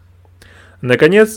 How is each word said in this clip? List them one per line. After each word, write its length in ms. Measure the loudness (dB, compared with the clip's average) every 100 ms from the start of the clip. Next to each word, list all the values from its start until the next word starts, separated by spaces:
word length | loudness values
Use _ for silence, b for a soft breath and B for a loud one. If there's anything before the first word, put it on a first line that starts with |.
| _ _ _ _ b b b b
Наконец, 540 | -6 0 2 2 0